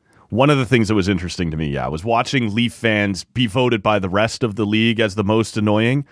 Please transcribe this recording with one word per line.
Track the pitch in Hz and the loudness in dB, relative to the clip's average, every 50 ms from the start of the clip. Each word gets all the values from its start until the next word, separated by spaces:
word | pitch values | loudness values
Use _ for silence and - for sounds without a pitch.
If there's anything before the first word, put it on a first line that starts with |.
| _ _ _ _ _ - | _ _ _ _ _ -6
One | 101 110 135 147 | 0 2 4 4
of | 147 135 | 4 2
the | 123 | 2
things | 101 127 117 110 95 | 2 2 2 2 4
that | 110 | 2
was | 101 87 101 | 2 2 2
interesting | 101 85 90 85 - - 90 80 | 0 0 -2 -6 -6 -4 -4 -4
to | 78 | -2
me, | 80 80 73 | -4 -4 -4
yeah, | 69 67 64 | -4 -4 -4
was | 65 76 80 95 | -6 -6 -6 -4
watching | 117 117 117 127 - 143 131 117 104 101 | 0 0 0 0 0 -2 -2 -2 -2 -2
Leaf | 117 120 113 - | -2 -2 -2 -4
fans | - - 113 107 104 104 101 98 85 - | -2 0 0 2 2 2 0 -2 -4 -8
be | _ - 123 127 | _ -4 -2 -2
voted | 107 95 131 127 123 117 101 | -2 0 0 2 2 0 0
by | - 107 107 | 0 0 0
the | 101 92 90 | 0 0 -2
rest | 92 101 110 113 - - 131 | 0 0 0 0 -2 -4 -4
of | 110 98 | -4 -2
the | 113 107 | -2 -2
league | 101 107 110 113 117 113 110 | 0 2 2 2 2 2 2
as | 113 98 92 | 0 0 0
the | 107 101 | -2 0
most | 101 107 113 110 - - | 2 2 2 0 0 -2
annoying, | 113 107 107 104 107 113 120 135 143 139 _ | -2 0 2 2 2 2 2 0 -2 -4 _